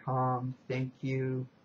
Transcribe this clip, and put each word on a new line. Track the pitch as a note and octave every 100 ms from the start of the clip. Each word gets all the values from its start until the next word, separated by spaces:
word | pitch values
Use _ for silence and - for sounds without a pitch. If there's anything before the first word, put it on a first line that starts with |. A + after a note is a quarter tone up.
| C3
com. | C3 B2+ B2+ B2+ B2+ -
Thank | B2+ C3 -
you. | C3+ C3 C3 C3 B2+ -